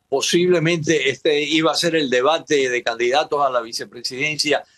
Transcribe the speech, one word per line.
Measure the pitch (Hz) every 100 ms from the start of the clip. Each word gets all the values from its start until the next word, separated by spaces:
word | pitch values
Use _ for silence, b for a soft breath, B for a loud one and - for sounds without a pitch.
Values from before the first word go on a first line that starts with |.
| -
posiblemente | 139 - 175 180 175 160 170 160 151 135
este | 131 160 147
iba | 147 156 160
a |
ser | - 165 160
el | 139
debate | 123 135 160 - 147 131
de | 123
candidatos | 120 117 120 143 160 147
a | 139
la | 123
vicepresidencia | 113 117 113 120 117 131 151 147 147 135 -